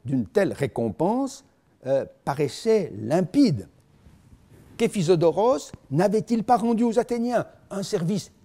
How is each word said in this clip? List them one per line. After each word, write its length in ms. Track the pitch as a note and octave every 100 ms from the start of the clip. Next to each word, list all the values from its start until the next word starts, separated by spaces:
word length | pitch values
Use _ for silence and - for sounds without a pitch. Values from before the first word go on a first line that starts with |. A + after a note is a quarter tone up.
d'une 220 | A#2+ C3+ A2
telle 260 | - F#3
récompense, 920 | G2+ C#3 - A2+ F#2 E3 A#3+ C4+ - - _ _ _ -
euh, 180 | C3+ A2 -
paraissait 680 | - C#3+ C#3 - A3+ A3 D3+ G#2
limpide. 680 | G#2+ D#3+ F3 C#4 C4+ B2 F#2 _ _ _ - - _ - _ - - -
Képhisodoros 960 | A3+ G#3+ E3 F3+ E3 D#3+ A3+ C4 - - -
n'avait-il 540 | C3+ G#3 G#3+ - A#3
pas 120 | - A#3+
rendu 280 | A3+ A3+
aux 140 | A#3+ A3
Athéniens 480 | A#3 A#3+ A#3 A#3 - - -
un 120 | F#3+
service 500 | G3 G3+ E3 G3+ - _